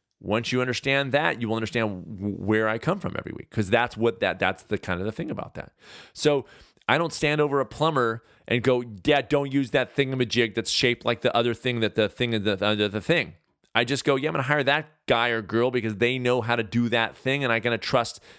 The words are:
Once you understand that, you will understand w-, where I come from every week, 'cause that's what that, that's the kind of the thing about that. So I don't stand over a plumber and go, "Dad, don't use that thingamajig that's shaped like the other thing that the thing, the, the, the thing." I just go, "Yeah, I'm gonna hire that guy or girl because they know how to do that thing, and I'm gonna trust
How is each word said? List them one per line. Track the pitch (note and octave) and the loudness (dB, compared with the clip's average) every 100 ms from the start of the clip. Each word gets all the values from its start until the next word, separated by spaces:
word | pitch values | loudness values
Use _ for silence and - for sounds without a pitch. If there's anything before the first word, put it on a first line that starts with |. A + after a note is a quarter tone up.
| _ _ | _ _
Once | F#2+ A2 A#2 | -4 -2 0
you | B2+ | -2
understand | B2+ A#2 C#3 C#3 C#3 | -2 -2 -2 -2 0
that, | C#3+ D#3+ A#2+ | 0 0 -2
you | A2+ | -2
will | A2 | -2
understand | A2 A#2+ A2 F#2 - F#2+ | -2 -2 -2 -4 -10 -6
w-, | G2+ | -6
where | G2 G2 A2 A2 | -4 0 2 2
I | A2+ | -2
come | D#3 G3 | -4 -4
from | - - | -4 -6
every | - | -8
week, | - - | -12 -6
'cause | G#2+ F#2+ | -4 2
that's | A2+ A#2+ A2 | 2 2 0
what | A2+ A2+ | 0 2
that, | G2 F2 | -2 0
that's | F#2 F#2 | -2 -2
the | - G2+ | -6 -6
kind | - F2+ | -4 -4
of | G2+ | -4
the | |
thing | - D#4 | -6 -8
about | - - | -8 -10
that. | - - _ - - - | -12 -16 _ -20 -20 -20
So | - D3+ C#3+ - - - _ - | -2 0 0 -4 -18 -20 _ 0
I | C#3+ | 2
don't | E3 | 0
stand | - D3+ D3+ | -2 0 2
over | D3 C#3 | 2 0
a | |
plumber | B2 - D#3 C#3+ A#2 A2+ - _ - | -2 -2 0 2 0 -2 -12 _ -2
and | A#2+ | 0
go, | C3 B2 | 2 0
"Dad, | A#2+ G#2 D3 C#3+ - | -2 -4 2 2 2
don't | C#3+ C#3 | 0 2
use | C#3 B2 | -2 0
that | C#3 B2 - | 0 0 -2
thingamajig | C3+ C3 A#2 B2 A#2 | -2 -2 0 0 0
that's | A2+ - | -2 -2
shaped | - B2 A#2 A#2 | 0 0 0 -2
like | A#2 | 0
the | B2 | 2
other | A#2 A#2+ | 2 0
thing | A2+ B2+ A#2+ | -2 -2 0
that | A2 | 0
the | - G#2 | 2 0
thing, | - A#2+ | 0 -2
the, | A2+ G2+ F#2+ | 0 0 0
the, | G#2 G#2+ G#2 | 0 2 0
the | G#2 | -2
thing." | - E3 G#2+ - _ _ _ | 0 0 -2 -10 _ _ _
I | A#2+ | 0
just | A#2+ C#3 | 0 0
go, | D3 C3+ | 0 0
"Yeah, | D3+ | 0
I'm | |
gonna | D#3 | -4
hire | B2+ D3 | 0 0
that | C3 D3 D#3 _ - | 2 0 -2 _ 2
guy | A#2 A#2+ | 4 4
or | A#2 | 0
girl | F#2+ A2+ B2 | 0 2 2
because | B2 A2 G2 | 2 -2 2
they | A#2+ B2+ | 2 2
know | B2 B2 | 2 2
how | A2 A#2+ | 2 -2
to | |
do | G#2 A#2+ A#2+ | 0 0 2
that | A#2 A2+ - | 2 0 -2
thing, | C3 C#3+ | -2 0
and | C3 | 2
I'm | A2+ | 0
gonna | A#2+ A#2 | 0 -2
trust | - B2+ A2+ - - | 0 0 0 -6 -20